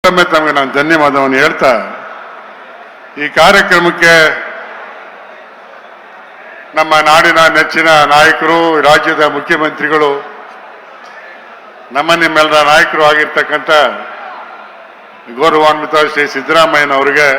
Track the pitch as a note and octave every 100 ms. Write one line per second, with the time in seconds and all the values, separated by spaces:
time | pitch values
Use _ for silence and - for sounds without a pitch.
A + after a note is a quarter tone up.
0 | F#3 F3+ F3 D#3+ D#3 C#3+ C3+ C3 D3+ E3
1 | D3 C#3 C3+ C3 D3+ D#3+ D3 A2+ G2 -
2 | - - - - - - - - - -
3 | - - D3 D#3+ E3 G3 F#3+ F3+ F3 E3
4 | E3+ E3 D#3 D3 - - - - - -
5 | - - - - - - - - - -
6 | - - - - - - - D3+ D#3 D#3
7 | D3+ D#3 E3+ E3 D#3+ D#3 D#3 E3+ D#3+ D#3
8 | C#3+ D3 D#3 D#3 D#3+ E3 E3 D#3+ C#3+ D#3
9 | D#3+ D3+ D3+ C#3+ C#3 E3 D3+ C#3+ D3 D#3
10 | D3 C#3+ - - - - - - - -
11 | - - - - - - - - - B2+
12 | D#3 E3+ E3 D#3 D#3 D3+ D3 D3+ E3 E3+
13 | D3+ D3+ D3 - C#3+ D3 - D3+ C3 G#2
14 | - - - - - - - - - -
15 | - - - A#2+ D#3 D#3 D#3 D3+ D3 D#3
16 | D3+ D3 C#3+ C3+ C3+ E3 D#3+ D3+ C#3+ C#3
17 | C#3 C#3+ D3